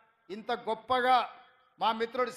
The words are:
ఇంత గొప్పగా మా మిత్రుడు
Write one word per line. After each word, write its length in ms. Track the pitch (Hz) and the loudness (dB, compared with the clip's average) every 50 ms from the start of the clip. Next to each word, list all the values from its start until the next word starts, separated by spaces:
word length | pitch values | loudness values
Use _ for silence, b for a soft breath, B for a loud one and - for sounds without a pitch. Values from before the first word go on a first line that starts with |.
| _ _ _ _ _ - | _ _ _ _ _ -14
ఇంత 200 | 190 220 214 - 240 233 - | -14 -10 -6 -4 -4 -4 -4
గొప్పగా 500 | 214 226 226 - - 254 254 240 254 254 240 202 - - - - - _ _ _ _ _ - | -4 -6 -6 -2 0 0 2 4 4 4 4 2 0 -6 -14 -20 -20 _ _ _ _ _ -2
మా 120 | 185 220 | 0 0
మిత్రుడు 400 | 226 220 233 226 240 254 247 226 - | 0 0 -2 -2 -2 -2 -2 -2 -4